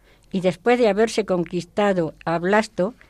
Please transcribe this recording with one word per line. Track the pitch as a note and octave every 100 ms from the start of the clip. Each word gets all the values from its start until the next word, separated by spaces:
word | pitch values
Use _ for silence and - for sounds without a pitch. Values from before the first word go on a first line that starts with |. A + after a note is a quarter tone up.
| _ _ _
y | F#3+
después | F3+ F3+ - B3
de | A#3
haberse | G3 A3+ A3+ G3
conquistado | F3+ E3+ F3+ E3+ - G#3 F#3 D#3+ - -
a | E3
Blasto, | F3 G#3 G#3+ - F#3 B3+